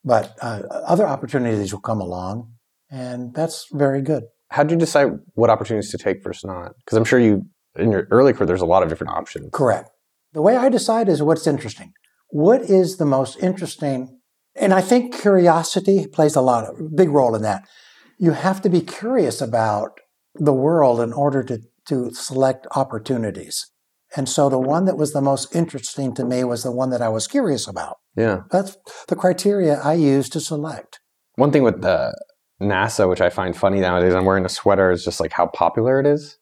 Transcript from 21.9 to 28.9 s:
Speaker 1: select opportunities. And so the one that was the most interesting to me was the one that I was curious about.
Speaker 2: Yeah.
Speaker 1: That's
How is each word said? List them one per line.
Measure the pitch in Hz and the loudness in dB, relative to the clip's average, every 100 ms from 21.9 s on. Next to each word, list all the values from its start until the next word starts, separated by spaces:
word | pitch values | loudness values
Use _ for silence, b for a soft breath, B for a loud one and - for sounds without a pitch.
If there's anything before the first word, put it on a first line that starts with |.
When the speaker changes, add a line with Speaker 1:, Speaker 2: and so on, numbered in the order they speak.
| 135 120 | -4 -4
Speaker 1:
select | - - 131 135 131 - 139 | -8 -8 0 0 -2 -6 -4
opportunities. | 135 113 110 123 107 95 - - - _ _ _ _ | -4 -6 -4 -4 -4 -8 -12 -12 -12 _ _ _ _
And | - 135 | -8 -4
so | - 139 | 0 2
the | 131 | 2
one | 131 160 | 0 0
that | 190 151 | 0 0
was | 151 | -2
the | 147 | 0
most | 139 135 - | 0 -2 -2
interesting | 170 165 139 - - 131 | -4 -4 -6 -12 -6 -6
to | 120 | -4
me | 123 127 | -4 -2
was | 123 120 | -2 -4
the | 127 | -6
one | 123 131 | -4 -4
that | 120 | -2
I | 117 | -2
was | 110 - | -4 -2
curious | 277 220 127 - | -2 0 -2 -6
about. | 90 80 - _ | -10 -12 -14 _
Speaker 2:
Yeah. | - 113 92 - | -2 0 -2 -2
Speaker 1:
That's | 180 196 - - | -4 -4 -14 -20